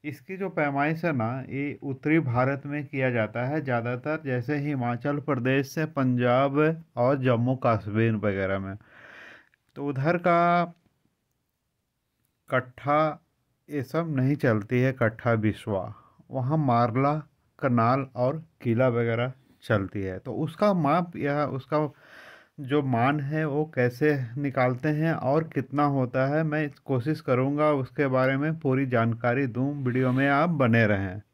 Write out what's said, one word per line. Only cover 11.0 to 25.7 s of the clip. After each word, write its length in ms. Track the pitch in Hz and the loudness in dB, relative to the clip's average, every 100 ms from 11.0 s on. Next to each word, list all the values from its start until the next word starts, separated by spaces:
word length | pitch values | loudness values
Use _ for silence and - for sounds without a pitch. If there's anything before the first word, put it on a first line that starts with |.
| _ _ _ _ _ _ _ _ _ _ _ _ _ _ _ | _ _ _ _ _ _ _ _ _ _ _ _ _ _ _
कट्ठा 680 | 127 123 - 139 147 156 147 _ _ _ _ - | -4 -4 -10 -2 0 0 -4 _ _ _ _ -10
ये 140 | 147 | -8
सब 240 | 120 156 165 | -4 -4 -2
नहीं 240 | 139 131 143 | 0 0 2
चलती 420 | 135 107 101 123 | 2 0 0 0
है, 120 | 131 | 0
कट्ठा 420 | 123 110 113 123 113 | 2 -2 0 0 2
बिस्वा, 460 | 107 101 - 98 - 107 _ _ _ | 2 -2 -4 -4 -4 -14 _ _ _
वहाँ 260 | 131 127 156 | -6 -2 0
मारला, 540 | 139 117 120 117 139 151 - _ _ _ | 2 2 2 2 0 -2 -6 _ _ _
कनाल 420 | 135 120 113 131 131 120 | 0 2 2 2 -2 -2
और 220 | 127 156 - _ | -2 -2 -10 _
किला 260 | 123 113 131 | -2 2 2
वगैरह 420 | 117 117 113 127 - _ _ | 2 0 0 -2 -6 _ _
चलती 360 | - 107 95 104 | -2 0 0 -6
है। 180 | 95 92 | -6 -8
तो 140 | - 113 | -8 -6
उसका 360 | 156 - 208 | -6 0 2
माप 420 | 185 143 165 175 - | 2 2 0 -2 -4
या 300 | 143 143 147 | -4 -2 -2
उसका 300 | 131 - 151 151 - - - - - _ - | -4 -4 -2 -2 -6 -20 -20 -20 -20 _ -14
जो 180 | 135 147 | -2 0
मान 360 | 135 127 123 147 | 2 2 2 0
है 220 | 139 156 156 | -2 -2 -2
वो 180 | 139 156 | -2 -2
कैसे 380 | 131 123 123 151 143 120 123 | 0 0 2 2 2 -2 -4
निकालते 520 | 143 135 127 123 156 | -4 2 0 2 -2
हैं 220 | 151 160 | 0 0
और 300 | 151 123 147 160 | 0 0 0 0
कितना 360 | 165 - | -6 -4